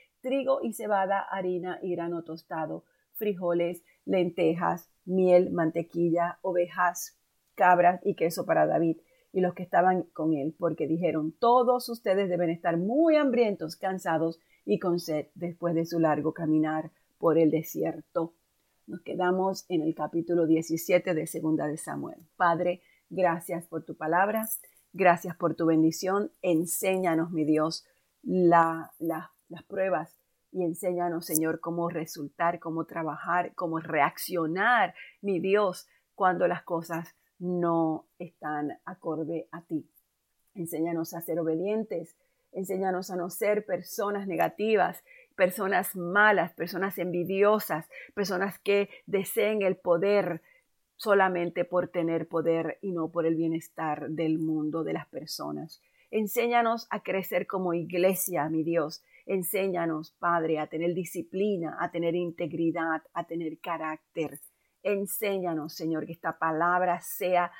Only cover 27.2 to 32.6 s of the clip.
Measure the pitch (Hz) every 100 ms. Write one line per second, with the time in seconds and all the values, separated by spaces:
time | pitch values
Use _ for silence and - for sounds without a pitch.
27.2 | 165 165 151 151 156 - _ _ _ _
28.2 | - 185 175 170 165 165 - - 160 160
29.2 | - _ _ 165 - 196 190 165 165 _
30.2 | _ _ _ 185 170 175 180 175 175 165
31.2 | - 165 160 160 170 170 170 165 165 170
32.2 | 147 - 170 175